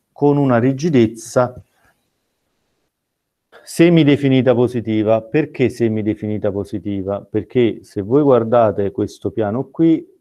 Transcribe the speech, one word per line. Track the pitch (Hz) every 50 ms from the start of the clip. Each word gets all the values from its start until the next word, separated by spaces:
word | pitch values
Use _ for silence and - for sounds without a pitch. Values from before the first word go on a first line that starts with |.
| _ _
con | _ - 143 147 143 143
una | 143 135 120 117
rigidezza | 117 131 135 131 156 180 147 123 113 110 113 - - - - 127 123 120 - - - _ _ _ _ _ _ _ _ _ _ _ _ _ _ _ _ _ _ _ _ _ _ _ _ _ _ _ _ _ _ _ _ _ _ _ _ _ _ - _
semidefinita | - - - 165 175 170 165 151 143 143 - 139 135 131 131 117 127 120
positiva. | 120 123 117 123 120 101 110 110 107 104 107 113 110
Perché | 110 - - 156 151 - - - 127 113
semidefinita | 120 - 117 110 110 110 101 107 104 - 110 107 107 101 104 104
positiva? | 95 101 98 - 110 98 85 101 101 98 92 98 101 101 - _
Perché | - 107 92 - - 190 185 110 - -
se | 95 _ - 104
voi | 95 104 123 147
guardate | 151 139 127 120 113 113 123 120 113 104 92 101 101 95
questo | - - 104 95 - - - 101
piano | - 113 107 101 107 127 131 131
qui, | - - 165 165 160 135 - _ _ _